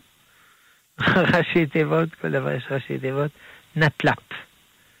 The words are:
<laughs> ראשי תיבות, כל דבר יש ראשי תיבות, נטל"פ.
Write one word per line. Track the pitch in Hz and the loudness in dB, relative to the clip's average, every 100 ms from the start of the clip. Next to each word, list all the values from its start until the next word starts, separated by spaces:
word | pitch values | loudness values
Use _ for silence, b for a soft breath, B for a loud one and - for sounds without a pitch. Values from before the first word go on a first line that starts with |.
| _ _ b b b b b b b - | _ _ b b b b b b b -4
<laughs> | 147 196 165 | 2 4 4
ראשי | 175 156 180 156 | 2 2 0 2
תיבות, | 170 151 156 165 | 0 2 2 0
כל | - 165 | -4 -4
דבר | 143 135 | -2 -2
יש | 143 - | -4 -4
ראשי | 135 - 139 | -8 -6 -6
תיבות, | 131 135 151 B B B B 156 | -4 -4 -4 B B B B 0
נטל"פ. | 156 - 147 - - - - _ _ b b b | 0 2 0 -2 -6 -18 -18 _ _ b b b